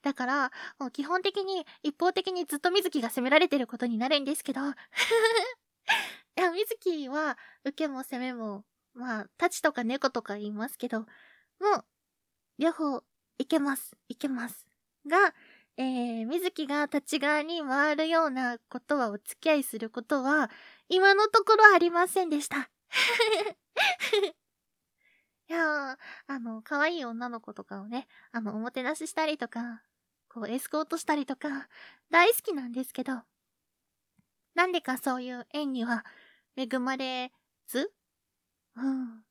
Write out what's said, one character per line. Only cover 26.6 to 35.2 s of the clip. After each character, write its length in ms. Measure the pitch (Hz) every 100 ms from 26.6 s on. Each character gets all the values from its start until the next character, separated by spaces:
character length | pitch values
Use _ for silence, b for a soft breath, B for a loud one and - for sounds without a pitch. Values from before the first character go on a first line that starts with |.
可 180 | 220 285
愛 180 | 311 247
い 60 |
女 240 | 247 226 247
の 120 | 233
子 140 | -
と 100 | 202
か 160 | 202 196
を 80 | 208
ね、 180 | 240 - b b
あ 80 | 233
の、 140 | 214
お 40 | 214
も 120 | 233
て 120 | 262
な 120 | 254
し 120 | 302 320
し 80 |
た 100 | -
り 140 | 311 302
と 100 | 233
か、 340 | 233 240 226 _ _ _ _ _
こ 140 | 233
う、 60 | 208
エ 100 | 254
ス 100 | -
コ 140 | 302
ー 20 |
ト 140 | 311 330
し 60 |
た 100 | -
り 100 | 302
と 120 | 269 269
か、 320 | 302 175 - B B B _
大 220 | 330 370
好 60 | 466
き 100 | -
な 160 | 302 247
ん 40 |
で 120 | 240
す 80 | 262
け 120 | -
ど、 180 | 262 254 _ _ _ _ _ _ _ _ _ _ _ _ _
な 120 | 330 370
ん 60 |
で 100 | 349
か 160 | - 262
そ 180 | 277
う 60 | 254